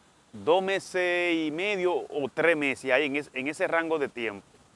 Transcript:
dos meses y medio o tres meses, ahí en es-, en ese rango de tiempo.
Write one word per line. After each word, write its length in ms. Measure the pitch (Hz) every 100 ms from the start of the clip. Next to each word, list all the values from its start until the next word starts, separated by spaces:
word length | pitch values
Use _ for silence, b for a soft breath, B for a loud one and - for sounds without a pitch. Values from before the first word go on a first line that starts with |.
| _ _ _
dos 300 | 110 98 180
meses 720 | 190 190 - 185 180 175 175 165
y 160 | 156
medio 420 | 156 208 196 180
o 340 | 147 104 147 131
tres 240 | - 160 156
meses, 340 | 143 123 131
ahí 140 | 127 151
en 120 | 143
es-, 120 | 139 127
en 120 | 135
ese 200 | 156 180
rango 320 | 165 165 160
de 100 | 131
tiempo. 380 | 120 110 101 - - _